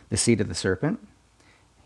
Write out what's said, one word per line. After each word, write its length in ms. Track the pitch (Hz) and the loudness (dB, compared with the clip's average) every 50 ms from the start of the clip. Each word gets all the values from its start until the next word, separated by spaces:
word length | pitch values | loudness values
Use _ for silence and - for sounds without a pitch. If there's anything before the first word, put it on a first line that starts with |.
| - - | -10 -4
the 80 | - - | -2 0
seed 220 | - 120 117 107 | 2 4 2 2
of 60 | 101 98 | 2 -4
the 60 | 95 | -4
serpent. 460 | - - - 92 - 139 156 233 - - - - _ _ _ _ _ - - - _ _ _ _ _ - | -4 -2 -2 0 0 -2 -4 -4 -4 -10 -18 -20 _ _ _ _ _ -20 -20 -20 _ _ _ _ _ -20